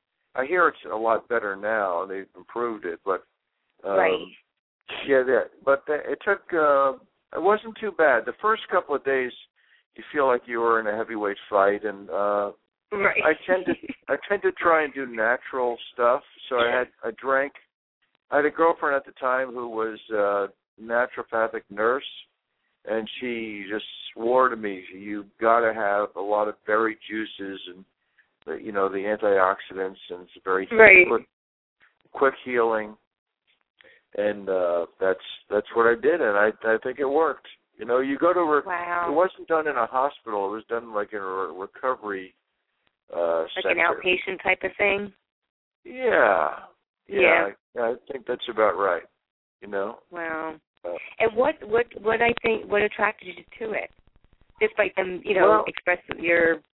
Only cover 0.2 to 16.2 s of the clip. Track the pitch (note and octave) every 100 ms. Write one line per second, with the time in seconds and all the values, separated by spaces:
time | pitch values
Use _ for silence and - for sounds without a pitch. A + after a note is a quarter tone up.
0.2 | _ B2+ C3 F3+ D#3+ - - G#2 A2+ G#2+
1.2 | - A#2 G#2 G2 G#2 A2 G2 E2+ F#2+ G2
2.2 | F#2+ F2+ F2+ A#2+ A#2+ G#2+ F2 E2+ G2 F2+
3.2 | - _ _ _ _ _ F#2+ F#2+ F2+ F2+
4.2 | - - _ _ _ _ - - - C3+
5.2 | B2+ A#2+ F#2 _ - C#3 - D3+ - C#3+
6.2 | - G3 - E3+ D3+ C#3 C#3 B2+ _ _
7.2 | _ - F3 G#3+ A3+ A3 G#3+ F3 D3+ A#2
8.2 | B2 - G#3+ A3 - F#3+ - - C#3 C3+
9.2 | B2+ - - _ _ _ _ - - D3
10.2 | C3+ B2 - A#2 A#2 A2+ A2 G#2+ A2+ A2+
11.2 | G#2 G2+ - G#2 G2 G2+ G#2 G2 G2 F#2
12.2 | G2+ G2+ G2+ - _ _ _ G#3 G3 -
13.2 | D#3 - - F#3 F#3 - - - - C#3
14.2 | - G3+ F#3+ - F3 D#3+ D3 C3+ C3 A2+
15.2 | A2 B2 - C3+ B2 A#2 - - A#2+ C3+